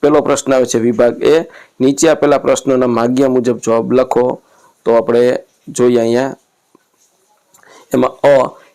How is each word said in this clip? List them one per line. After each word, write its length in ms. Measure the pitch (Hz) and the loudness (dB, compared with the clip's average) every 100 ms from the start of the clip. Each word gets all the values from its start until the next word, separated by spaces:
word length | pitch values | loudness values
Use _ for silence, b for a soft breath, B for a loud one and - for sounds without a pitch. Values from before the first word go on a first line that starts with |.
પહેલો 200 | 147 147 | 0 0
પ્રશ્ન 340 | 147 139 - | 0 -4 -2
આવે 120 | 135 120 | -2 0
છે 120 | 120 | 0
વિભાગ 440 | 117 110 120 117 | -2 0 0 0
એ, 220 | - 156 165 B B _ | 0 0 0 B B _
નીચે 280 | 131 139 160 | -2 0 0
આપેલા 300 | 147 147 139 | 2 0 0
પ્રશ્નોના 480 | 135 135 - 131 127 | 0 -2 0 0 0
માગ્યા 420 | 117 120 127 135 | 0 -2 0 0
મુજબ 300 | 127 120 110 | 0 -2 -4
જવાબ 340 | - 113 113 | -2 -2 0
લખો. 480 | 123 127 - 123 - b b b b | 0 0 0 -2 -4 b b b b
તો 100 | - | 0
આપણે 440 | 117 117 117 123 127 - _ - | 0 2 0 0 -2 -8 _ -14
જોઈએ 300 | - 123 120 | -2 0 2
અહીંયા, 380 | 113 120 135 - _ _ _ _ _ _ _ _ _ _ _ _ b b b | 0 -2 -2 -8 _ _ _ _ _ _ _ _ _ _ _ _ b b b
એમાં 180 | 127 127 | -2 -2
અ, 400 | - 143 139 131 b b | 0 2 2 0 b b